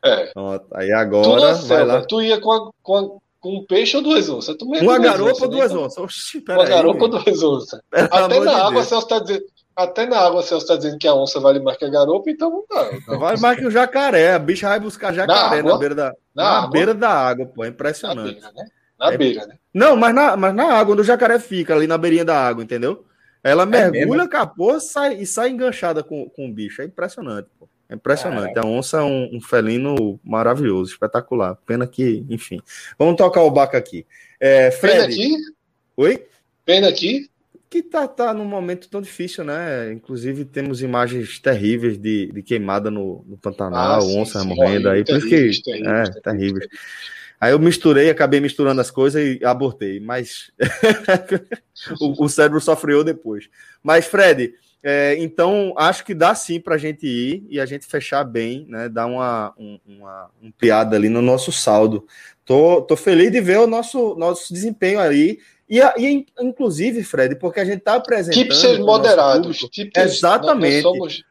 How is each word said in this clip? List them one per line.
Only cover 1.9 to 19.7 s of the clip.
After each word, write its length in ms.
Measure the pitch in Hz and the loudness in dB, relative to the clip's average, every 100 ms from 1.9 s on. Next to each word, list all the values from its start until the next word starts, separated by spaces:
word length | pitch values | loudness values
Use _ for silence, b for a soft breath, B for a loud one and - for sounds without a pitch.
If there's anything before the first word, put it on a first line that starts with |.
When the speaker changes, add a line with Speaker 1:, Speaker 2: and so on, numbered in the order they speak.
Speaker 2:
lá. 80 | 247 | 0
Speaker 1:
tu 200 | - 220 | 0 -2
ia 180 | 226 214 | 0 0
com, 120 | 220 | 0
a, 180 | 220 214 _ | -2 -2 _
com, 160 | - 196 | -2 -2
a, 60 | 196 196 _ _ | -2 -10 _ _
com 160 | 180 196 | -10 -10
um 100 | 196 | -2
peixe 300 | 190 233 277 | 0 2 0
ou 60 | |
duas 260 | 285 311 - | 0 0 0
onças? 260 | 123 - 151 | -6 -10 -12
Tu 120 | 240 | -6
mesmo 200 | 311 233 | 0 2
Speaker 2:
Uma 120 | 254 | 4
Speaker 1:
duas 100 | 233 | 2
Speaker 2:
garopa 200 | 196 214 | 0 0
Speaker 1:
onças, 120 | 254 | 0
Speaker 2:
ou 60 | 254 | -2
duas 240 | 262 254 | -2 -2
Speaker 1:
né? 60 | 180 | -2
Speaker 2:
onças? 180 | 135 - | -8 -8
Oxi, 340 | 185 - - 311 | -12 -12 -14 -14
Speaker 1:
Uma 60 | |
Speaker 2:
peraí, 240 | - 180 180 | -4 2 4
Speaker 1:
garopa 340 | 185 165 196 | 4 4 2
ou 40 | 226 | 0
Speaker 2:
menino. 140 | 226 | 0
Speaker 1:
duas 180 | - 170 | -2 2
onças. 380 | 156 139 110 120 _ | 0 0 -6 -16 _
Speaker 2:
Pelo 140 | - | 0
Speaker 1:
Até 140 | 165 185 185 254 | 2 4 4 4
Speaker 2:
amor 80 | |
Speaker 1:
na 80 | - | 4
Speaker 2:
de 60 | 226 | 2
Speaker 1:
água, 120 | 196 | 2
Speaker 2:
Deus. 120 | 208 - | 2 0
Speaker 1:
Celso 220 | 226 220 | -2 -2
tá 100 | 226 | -4
dizendo, 240 | 196 196 - _ _ | -2 -6 -8 _ _
até 320 | - 180 196 240 | -4 -4 -2 -2
na 120 | 240 | 2
água, 220 | 180 175 | 4 2
Celso 220 | 175 170 - | -2 -4 0
tá 100 | 165 | -2
dizendo 220 | 151 147 | -2 -2
que 100 | 160 | 2
a 60 | |
onça 260 | 143 135 - | 2 2 2
vale 180 | 135 139 | 2 4
mais 180 | 135 127 | 0 -4
que 80 | 143 | -2
a 20 | |
garopa, 400 | 143 143 185 311 | 2 2 2 -2
então 200 | 302 330 | -4 -4
não 140 | 339 427 | -4 -6
dá. 200 | 415 - 131 - | -4 -4 -6 -10
Não. 100 | 139 | -4
Speaker 2:
Vale 220 | 160 208 | -2 2
mais 180 | 240 247 | 2 2
que 80 | 262 | 0
o 40 | |
jacaré. 600 | 220 247 269 277 190 165 | 2 2 0 2 4 4
A 40 | 180 | 2
bicha 300 | 147 180 202 | 0 -2 -2
vai 100 | 208 | -2
buscar 340 | 208 - 196 | -4 -8 -6
jacaré 280 | 170 202 202 | -4 2 2
Speaker 1:
Na 180 | 196 151 | 4 2
água? 140 | 151 | 2
Speaker 2:
na 60 | 190 | 2
beira 160 | 143 147 | 0 -2
da, 80 | |
Speaker 1:
Na 100 | 139 - _ 139 | -6 -6 _ -2
Speaker 2:
na 60 | 190 147 | 2 2
Speaker 1:
água? 120 | 139 | 2
Speaker 2:
beira 240 | 151 190 | 0 0
da 140 | 220 226 | 0 0
água, 360 | 165 127 123 131 | 2 0 -2 -8
pô. 180 | - | -10
É 20 | 113 | -12
Speaker 1:
Na 40 | |
Speaker 2:
impressionante. 580 | 123 143 151 - 123 107 | -6 -8 -6 -8 -8 -10
Speaker 1:
beira, 180 | 104 - | -12 -20
né? 120 | - 196 _ _ _ | -20 -20 _ _ _
Na 120 | 139 | -2
Speaker 2:
É. 40 | - | 2
Speaker 1:
beira, 280 | 131 110 104 | 0 0 -8
né? 100 | - _ | -20 _